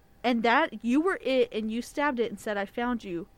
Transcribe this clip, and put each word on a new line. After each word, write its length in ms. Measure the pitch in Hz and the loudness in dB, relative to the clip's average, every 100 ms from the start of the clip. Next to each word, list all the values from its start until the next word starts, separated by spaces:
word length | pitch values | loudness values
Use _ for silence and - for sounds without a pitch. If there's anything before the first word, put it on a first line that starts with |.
| _ _ | _ _
and 180 | 240 240 | 0 2
that, 400 | 233 247 320 214 | 4 4 2 -2
you 200 | 226 262 | 0 2
were 160 | 349 359 | 2 0
it, 300 | - 262 240 | 2 2 2
and 180 | 214 220 | 0 -4
you 120 | 226 | -4
stabbed 360 | - - 294 240 | -6 -2 -2 0
it 120 | 220 | -2
and 100 | 202 | -4
said, 160 | - 208 | -6 -4
"I 80 | |
found 400 | 196 - 240 240 | -4 -4 -4 -4
you." 220 | 202 170 160 | -4 -8 -8